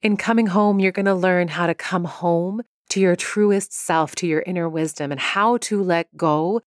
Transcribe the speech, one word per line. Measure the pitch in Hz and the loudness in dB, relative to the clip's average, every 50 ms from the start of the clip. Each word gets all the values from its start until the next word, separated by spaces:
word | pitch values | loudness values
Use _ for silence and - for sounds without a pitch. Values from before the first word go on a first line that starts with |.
In | - 220 208 190 | 2 0 0 0
Coming | - - 226 226 226 208 | 0 0 0 2 2 2
Home, | 175 202 208 208 202 196 | 2 2 4 4 4 4
you're | 190 190 | 2 2
gonna | 180 - 196 196 196 | 2 2 2 2 2
learn | 185 175 185 180 180 175 170 | 2 2 2 4 2 2 0
how | 151 165 175 170 | -2 -2 0 0
to | 165 | 0
come | _ - - 185 185 175 | _ -4 -4 -4 -2 -4
home | 165 - - - 175 170 170 170 185 196 220 240 _ _ _ _ _ | -4 -8 -4 -2 0 0 0 0 -2 -4 -8 -10 _ _ _ _ _
to | - 196 | -2 2
your | 190 185 175 175 | 4 2 2 2
truest | - - - 214 208 208 202 196 196 - - | -2 -6 0 2 2 4 4 2 0 -4 -10
self, | - - - 175 165 160 - - | -12 -4 0 0 0 0 0 -4
to | - - 170 | -6 -4 -2
your | 156 151 - | -2 -2 -2
inner | - 185 180 170 165 | -4 -4 -4 -4 -4
wisdom, | 160 160 160 156 - - 151 143 | -2 -4 -4 -4 -4 -6 -6 -6
and | 143 135 | -6 -6
how | - - - 196 202 220 240 240 | -6 -4 0 0 2 2 2 0
to | - - 214 202 196 | -2 -2 -2 -2 0
let | 180 175 170 165 _ _ | 0 0 0 -2 _ _
go | 151 170 160 151 151 160 170 208 233 - | -2 0 0 2 2 0 0 -2 -4 -4